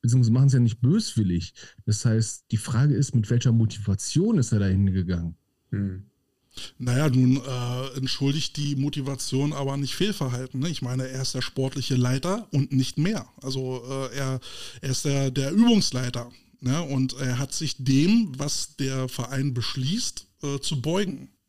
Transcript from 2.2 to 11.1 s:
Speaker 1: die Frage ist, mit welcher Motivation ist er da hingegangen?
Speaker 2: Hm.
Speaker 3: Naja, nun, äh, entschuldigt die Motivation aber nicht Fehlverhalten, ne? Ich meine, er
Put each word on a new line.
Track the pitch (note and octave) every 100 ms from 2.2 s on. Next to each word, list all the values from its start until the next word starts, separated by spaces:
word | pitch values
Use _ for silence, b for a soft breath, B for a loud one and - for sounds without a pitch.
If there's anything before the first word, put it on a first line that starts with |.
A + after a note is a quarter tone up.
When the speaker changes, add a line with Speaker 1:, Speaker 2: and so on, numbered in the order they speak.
| A2+ - _
Speaker 1:
die | A2
Frage | - A2+ D3 B2
ist, | C#3 B2
mit | G#2
welcher | A#2+ B2+
Motivation | A2+ A2 - G2+ G2 - D3+ G3+ G#3+
ist | A#2
er | G#2+
da | G2
hingegangen? | F#2+ G2 F#2+ F2 F2 E2+ E2 _ _ _
Speaker 2:
Hm. | G2+ G2+ F#2 G2 _ _ _ _ B B B
Speaker 3:
Naja, | B2 B2 D3+
nun, | B2+ B2+ C3+
äh, | C#3 B2+ B2 B2 C3+ C3+
entschuldigt | C3 - C#3 D3 - -
die | D3 C3+
Motivation | C#3+ C#3+ C3+ C3+ - C3 D3
aber | C#3 C#3 C#3
nicht | C#3 -
Fehlverhalten, | G3 G#3 C3+ B2 B2+ B2+
ne? | D#3+
Ich | D3
meine, | B2 B2+
er | C3